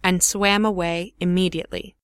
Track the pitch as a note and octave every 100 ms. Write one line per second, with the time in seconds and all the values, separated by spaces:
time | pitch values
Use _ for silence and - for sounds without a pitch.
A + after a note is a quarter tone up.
0 | F#3 F3+ - G3+ G3+ G3+ G#3+ F#3+ E3+ E3+
1 | F3 _ F3+ F3+ F#3 E3 - F2+ - _